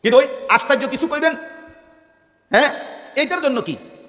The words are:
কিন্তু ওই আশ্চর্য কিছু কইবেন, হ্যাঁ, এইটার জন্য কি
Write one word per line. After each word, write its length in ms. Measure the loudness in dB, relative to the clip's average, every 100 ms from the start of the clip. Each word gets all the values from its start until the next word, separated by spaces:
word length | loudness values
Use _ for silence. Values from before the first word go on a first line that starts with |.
কিন্তু 160 | 6 4
ওই 80 | 4 -4 0
আশ্চর্য 400 | 0 2 0 0
কিছু 200 | -4 -4
কইবেন, 280 | 0 0 -2 -12 -20 -20 -20 _ _ _ _ _ _ _
হ্যাঁ, 240 | 2 2 -2 -14 -16 -8 -4
এইটার 260 | -2 0
জন্য 200 | 0 -2
কি 140 | -4 -10 -12 -20